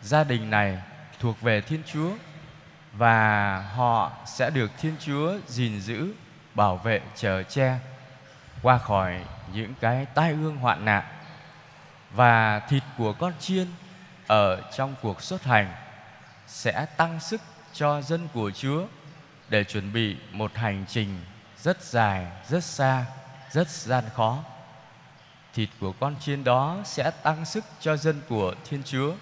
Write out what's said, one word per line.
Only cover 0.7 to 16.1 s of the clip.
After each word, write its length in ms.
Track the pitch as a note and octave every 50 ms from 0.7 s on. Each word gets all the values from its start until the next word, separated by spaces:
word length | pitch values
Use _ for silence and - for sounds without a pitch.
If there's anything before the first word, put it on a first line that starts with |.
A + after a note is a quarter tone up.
| F#2+ F#2 F#2 - - - - - - -
thuộc 220 | - A#2+ A2 -
về 200 | A#2 A#2+ A2+ G#2
Thiên 220 | G#2 - D#3 D#3 D#3 -
Chúa 180 | - D3+ D#3 F3 G3+ A#3 - - - - - - - - - - - - - -
và 680 | - G2+ A#2 A#2 A2+ A2+ A2 G#2+ G#2+ G#2 G2+ G2+ G2 F#2+
họ 520 | G2 G2 G2 B2 B2 A#2+ A#2 A2+ F#2+ D2+ - - -
sẽ 240 | - - - B2+ B2
được 200 | D#3 C3+ A#2 G#2 - -
Thiên 180 | - D#3 D#3+ C#3+
Chúa 380 | - D#3 C#3+ C#3+ D3+ E3 F#3+ G#3 - C#3
gìn 320 | A#2+ A#2 B2+ A#2 G#2+ G2+
giữ, 320 | F#2+ G2+ A#2 G#2 D#3 F#3+ G#3+ - - - - - - - -
bảo 220 | - G#2 G2+ F#2
vệ, 240 | F2+ - A2+ A2 G2 - G2 -
chở 260 | - - G#2 F#2+ F#2+
che 360 | F#2+ - - C#3 C3+ C3 C3 B2+ - - - - - - - - - - - - - - - -
qua 160 | - B2 B2+ A#2+
khỏi 460 | - - G#2 G2 F#2+ F#2 F2 F#2 F2+ F2 - - - -
những 220 | F#2 G#2 A2+ G#2 C3 -
cái 260 | - A2+ A#2+ B2+ C#3
tai 240 | C#3 - D3 C#3 C#3
ương 260 | D3 D3+ D#3 D#3 D3+
hoạn 280 | C#3 B2 A#2+ G2 D2+ G#2
nạn. 200 | A2 G#2 G2+ - - - - - - - - - - - - - - - - - - - - - -
Và 480 | G2+ G#2 B2 A#2+ A#2 A2+ A2 A2 G#2+ G#2
thịt 220 | G#2 - C#3+ C#3 B2+ - - -
của 140 | A#2 G#2+
con 200 | G#2 - E3 F3+ E3+ D3+
chiên 260 | - - F#3 F#3 F#3 F3 F3 - - - - - - - - - -
ở 440 | - A2 G#2+ G2+ G2 F#2 F#2 F#2+ - -
trong 180 | - C3+ C#3 C3+ -
cuộc 200 | - A2 F#2+ -
xuất 220 | - - F#3 F#3 -
hành 300 | C3 B2 A2 G2+ F#2 F2 - - - - - - -